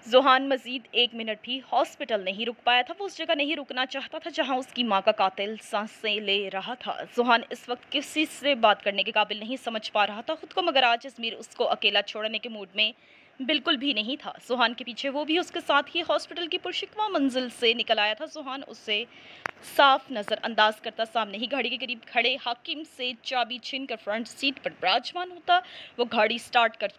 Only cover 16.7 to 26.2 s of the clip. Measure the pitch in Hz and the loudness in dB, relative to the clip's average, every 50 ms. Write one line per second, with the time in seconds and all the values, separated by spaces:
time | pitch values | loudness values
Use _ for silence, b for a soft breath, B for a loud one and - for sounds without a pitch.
16.7 | 359 - - 381 - 427 427 427 381 330 277 269 240 254 254 247 - - - 226 | -6 -6 -6 -8 -4 -4 -4 0 0 2 0 2 0 0 -4 -4 -6 0 2 2
17.7 | 233 240 220 - 233 214 208 214 214 214 302 311 - 302 294 269 262 277 269 - | 2 2 2 0 2 2 2 0 0 -2 -8 -12 -10 -12 -10 -10 -10 -10 -10 -14
18.7 | 208 - - - 214 208 233 233 B B B B B B B B B - - - | -16 -16 -6 -4 -4 -4 -4 -6 B B B B B B B B B -10 -18 -12
19.7 | - - 294 277 262 285 - - 269 220 208 - 220 - - 226 233 214 214 214 | 4 6 8 8 8 4 2 -4 -6 -6 -4 -4 -4 -4 -2 -4 2 4 4 4
20.7 | 220 - - 233 214 - - 226 - 240 220 208 190 202 233 240 247 277 247 262 | 4 0 -8 -12 -6 -6 -6 -2 0 -2 -2 -2 -4 -8 -6 -4 -2 -2 -2 -2
21.7 | 254 247 262 220 247 233 - - - 247 233 254 254 269 - 247 240 - _ - | -4 -6 -6 -6 -8 -10 -10 -2 0 2 2 2 0 -2 -4 -6 -8 -8 _ -10
22.7 | 330 294 320 311 - - 254 254 254 233 _ - 269 254 240 220 247 247 - - | -10 -10 -10 -14 -12 -8 -6 -6 -6 -8 _ -4 -2 -2 -2 -2 -4 -12 -10 -8
23.7 | - 262 269 262 240 220 - - 208 226 240 - - - - 277 269 - - - | -8 -8 -6 -6 -8 -8 -6 -6 -4 -4 -4 -8 -10 -4 -2 -2 -2 -2 -8 -8
24.7 | 156 - - 180 190 240 247 - - 349 359 359 359 349 - - 349 359 359 B | -8 -2 0 2 2 2 0 -2 -8 -8 -8 -8 -10 -14 2 4 4 4 4 B
25.7 | B B B B B - 240 233 220 233 | B B B B B -4 -4 0 2 2